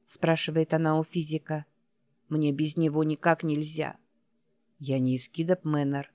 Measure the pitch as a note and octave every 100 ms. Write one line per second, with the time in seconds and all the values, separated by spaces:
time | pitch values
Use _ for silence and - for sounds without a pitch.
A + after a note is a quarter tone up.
0 | - - D#3+ D#3+ - D#3+ D#3+ D#3+ D#3+ D#3
1 | D#3+ F3 D3+ D#3 - D#3 - _ _ _
2 | _ _ - D#3 D3+ C#3+ D#3 E3 D#3+ D3+
3 | D#3 D3+ E3+ D#3+ D#3+ D3 D3+ D#3 C#3 -
4 | _ _ _ _ _ _ _ - C#3 C3+
5 | B2+ B2+ - - E3 F3+ D#3 D3 C#3 C#3
6 | -